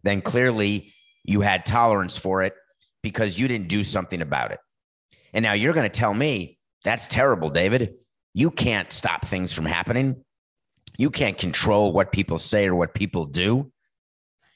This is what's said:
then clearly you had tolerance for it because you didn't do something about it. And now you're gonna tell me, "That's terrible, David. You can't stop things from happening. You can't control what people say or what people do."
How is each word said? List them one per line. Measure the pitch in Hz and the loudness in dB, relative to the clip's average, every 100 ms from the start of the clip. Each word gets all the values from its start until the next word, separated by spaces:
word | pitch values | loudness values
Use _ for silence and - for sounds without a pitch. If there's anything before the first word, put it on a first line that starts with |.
then | 101 98 | -2 -2
clearly | - 123 127 110 101 104 - _ _ _ | 0 2 2 2 0 0 -6 _ _ _
you | - 101 | 0 2
had | 101 92 - | 4 2 2
tolerance | 117 117 104 90 - | 2 4 2 0 -6
for | 95 95 | -2 0
it | 95 - _ _ _ _ | -2 -4 _ _ _ _
because | 110 104 107 87 | -6 -2 -2 0
you | 127 | -2
didn't | 117 90 | -2 -2
do | 101 | -2
something | 101 101 87 90 | 0 -2 -4 -6
about | 76 71 53 | -2 -2 -2
it. | 50 _ _ _ _ _ _ _ | -6 _ _ _ _ _ _ _
And | 107 | -2
now | 113 | 0
you're | 104 127 | 2 2
gonna | 160 107 | 2 0
tell | - 113 | 0 0
me, | 104 151 113 80 - _ _ | 2 0 -2 -6 -14 _ _
"That's | 98 120 - | -4 -4 -2
terrible, | - 139 101 78 | 0 2 2 0
David. | 78 92 123 113 - _ _ _ | 2 2 2 0 -6 _ _ _
You | 95 160 | 0 0
can't | - 123 104 90 | 2 0 0 -2
stop | - 95 82 - | -4 -2 -4 -4
things | 92 90 | -4 -4
from | - 80 | -4 -2
happening. | 85 - 120 135 127 _ _ _ _ _ _ - - | -2 -2 0 0 -4 _ _ _ _ _ _ -14 -2
You | 139 | -2
can't | - 123 92 | 0 -2 -2
control | 90 - 107 104 104 | -4 0 2 4 4
what | 87 95 | 2 2
people | - 98 82 | 0 -2 -4
say | - 107 98 | 0 2 2
or | |
what | 90 85 | 2 0
people | - 101 90 73 | -2 -4 -2 -4
do." | 76 95 123 143 _ _ _ _ _ _ _ _ | -2 0 0 -2 _ _ _ _ _ _ _ _